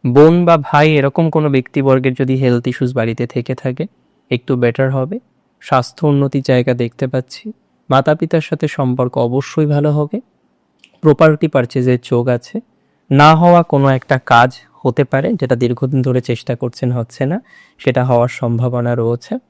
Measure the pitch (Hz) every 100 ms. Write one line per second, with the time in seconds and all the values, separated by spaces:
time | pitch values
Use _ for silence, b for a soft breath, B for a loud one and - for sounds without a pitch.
0 | 131 127 151 175 175 165 139 147 156 151
1 | 139 - 165 160 151 135 127 - 135 131
2 | 131 127 131 131 131 123 120 120 127 131
3 | 113 113 120 - 117 131 135 127 165 _
4 | _ _ _ 123 - 127 120 117 135 135
5 | 135 214 _ _ _ _ - 131 123 -
6 | 151 143 139 135 135 127 123 123 120 -
7 | 131 127 127 - 214 - _ _ _ 135
8 | 139 156 160 165 - 156 151 - 131 127
9 | 127 - 120 127 - - 151 147 147 147
10 | 147 214 - _ _ _ _ _ _ _
11 | 156 143 156 151 160 143 120 139 127 123
12 | - 120 123 120 - 214 _ _ _ _
13 | _ 139 147 160 175 175 165 143 139 131
14 | - 131 - 117 127 - _ _ 131 120
15 | 135 135 147 226 123 120 123 120 131 135
16 | 127 127 123 120 - 120 123 - 123 123
17 | 113 - 135 185 - b b b - 127
18 | 127 120 120 - 120 117 123 123 120 117
19 | 117 120 - 254